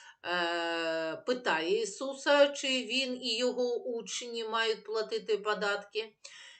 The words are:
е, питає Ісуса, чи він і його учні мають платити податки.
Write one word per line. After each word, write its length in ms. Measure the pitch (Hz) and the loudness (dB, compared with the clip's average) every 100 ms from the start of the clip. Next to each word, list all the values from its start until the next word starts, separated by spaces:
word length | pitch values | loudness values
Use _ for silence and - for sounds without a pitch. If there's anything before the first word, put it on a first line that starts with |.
| - - 180 | -20 -12 -2
е, 920 | 175 170 170 170 165 165 165 160 160 | 0 2 0 0 0 0 0 -2 -4
питає 640 | - 247 214 160 165 214 | -2 0 2 0 2 2
Ісуса, 640 | 214 - 269 269 311 285 285 | 0 -4 -8 -2 4 8 8
чи 200 | 285 277 | 6 0
він 560 | 262 214 254 262 247 | 0 0 -2 -2 -2
і 140 | 254 226 | -2 0
його 460 | 247 247 247 233 | 0 2 0 0
учні 600 | 269 233 196 - 247 233 | -2 -4 -4 -8 -6 -6
мають 400 | 220 220 226 214 | -2 0 0 0
платити 540 | - 220 208 226 - 208 | -2 -4 -2 -4 0 0
податки. 760 | 208 202 202 202 - 214 220 - - - - - | 0 0 0 -2 -4 -6 -8 -12 -20 -18 -20 -20